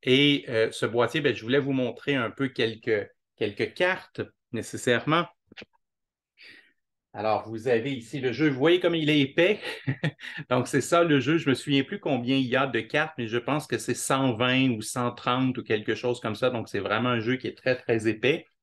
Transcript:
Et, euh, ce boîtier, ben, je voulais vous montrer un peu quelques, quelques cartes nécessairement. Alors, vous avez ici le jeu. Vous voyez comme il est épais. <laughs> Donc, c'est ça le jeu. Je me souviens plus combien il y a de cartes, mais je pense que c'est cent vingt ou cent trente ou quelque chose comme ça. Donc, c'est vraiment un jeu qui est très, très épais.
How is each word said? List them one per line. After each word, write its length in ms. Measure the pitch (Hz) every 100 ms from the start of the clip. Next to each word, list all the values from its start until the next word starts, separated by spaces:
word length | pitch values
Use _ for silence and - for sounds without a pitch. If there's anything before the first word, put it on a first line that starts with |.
Et, 440 | - 131 143 143 -
euh, 220 | 113 113
ce 160 | - 117
boîtier, 340 | 117 117 156
ben, 140 | 143
je 80 | 101
voulais 160 | 107 135
vous 140 | 135
montrer 420 | 135 123 - -
un 160 | 139 113
peu 180 | - 135
quelques, 600 | 131 113 110 - 107 98 _ _ _
quelques 380 | 110 101 113
cartes 480 | - 180 185 - - 107 _ _
nécessairement. 760 | 117 104 113 - 117 147 160 170 _ _ - - _ _ _ _ _ _ _ - - _ _ _ _ _
Alors, 340 | 107 107 104 107
vous 200 | 113 117
avez 240 | 117 127
ici 260 | 131 - 147
le 140 | 127
jeu. 160 | 117 151
Vous 100 | 131
voyez 220 | 147 180
comme 140 | 180
il 160 | 165 151
est 100 | 151
épais. 400 | 135 - 175 208 - - -
<laughs> 640 | 135 - - - - 151
Donc, 180 | 127 123
c'est 120 | 143
ça 240 | - 170
le 160 | 170 147
jeu. 160 | 123 165
Je 140 | 147
me 40 |
souviens 300 | 127 - 139
plus 160 | 135 202
combien 360 | 170 131 120 135
il 100 | 131
y 100 | 131
a 100 | 139
de 140 | 117
cartes, 340 | 107 147 156 -
mais 100 | 113
je 100 | 120
pense 300 | 120 147 147
que 100 | 113
c'est 160 | -
cent 400 | 120 - 135 135
vingt 360 | 113 123 127 131
ou 100 | 113
cent 320 | 104 131 120
trente 460 | 120 - 123 131 123
ou 40 |
quelque 320 | - 110 107
chose 240 | 110 123 120
comme 160 | 117
ça. 160 | 104 127
Donc, 180 | 117 104
c'est 120 | 104
vraiment 300 | 95 107 123
un 100 | 120
jeu 160 | 110 131
qui 100 | -
est 100 | -
très, 200 | - 127
très 320 | - 113 110
épais. 380 | 107 123 165 - _